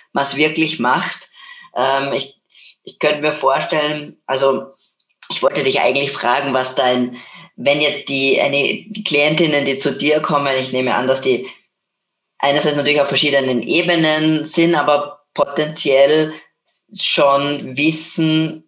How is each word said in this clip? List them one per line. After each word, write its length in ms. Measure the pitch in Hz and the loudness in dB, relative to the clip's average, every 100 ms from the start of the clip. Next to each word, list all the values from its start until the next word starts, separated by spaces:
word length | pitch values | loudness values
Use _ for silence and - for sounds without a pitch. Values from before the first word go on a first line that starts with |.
| _ | _
man's 240 | 139 139 135 | -4 -4 0
wirklich 440 | 156 160 156 - | 0 0 -2 -2
macht. 500 | 123 151 190 - - - - - - - | 0 0 -2 -8 -14 -20 -20 -20 -10 -4
Ähm, 380 | 131 135 139 | 0 0 -2
ich, 280 | 139 135 _ _ _ - _ | -4 -6 _ _ _ -20 _
ich 160 | - - | -20 -2
könnte 220 | 151 147 | -2 0
mir 120 | 151 | -2
vorstellen, 840 | - 135 143 151 160 151 151 147 - - | 0 0 0 0 -2 -2 -4 -10 -14 -6
also 460 | 131 135 120 - - _ _ _ _ - | 0 2 0 -4 -18 _ _ _ _ -10
ich 100 | - | -2
wollte 220 | 131 156 | 0 0
dich 160 | 135 131 | 0 2
eigentlich 320 | - 139 139 | 2 0 -2
fragen, 420 | - 120 131 143 | -2 0 0 0
was 220 | 131 127 - | -2 0 0
dein, 400 | 127 123 123 123 - - - - | 2 2 -2 -6 -18 -20 -20 -4
wenn 260 | 131 147 | 0 2
jetzt 280 | 147 - - | 0 -2 -4
die, 300 | 139 135 - | -2 2 2
eine, 440 | 139 139 135 - - | 2 0 -2 -4 -8
die 160 | - | -8
Klientinnen, 640 | - 147 147 160 160 143 135 | -2 0 2 2 2 2 0
die 120 | 135 | -2
zu 160 | 151 131 | -2 -2
dir 220 | 143 151 | 0 0
kommen, 320 | 156 147 139 135 | 2 0 0 -2
ich 120 | 131 | -2
nehme 200 | 127 127 | -2 0
an, 140 | 107 131 | 0 0
dass 140 | 131 | 0
die 260 | 131 123 - - _ _ _ _ _ _ _ _ | 0 -2 -4 -16 _ _ _ _ _ _ _ _
einerseits 380 | 143 147 151 147 | 0 0 0 0
natürlich 260 | 143 147 | 0 0
auf 60 | 139 | 0
verschiedenen 560 | 135 147 139 131 123 | 0 2 2 2 -2
Ebenen 840 | - 156 180 165 160 156 156 156 143 | 0 0 2 2 2 2 2 0 0
sind, 300 | - 170 160 | 2 2 2
aber 460 | 147 143 - - _ | 2 0 0 -12 _
potenziell 1000 | - 143 - 151 160 147 135 139 156 156 156 - _ _ - _ | -4 -2 0 -2 -2 2 4 6 4 2 -4 -18 _ _ -20 _
schon 840 | - - - 143 139 143 147 131 127 | -4 0 2 4 4 0 -4 -6 -2
wissen 840 | 151 156 - - 160 156 160 - | 0 0 -4 0 2 2 0 -6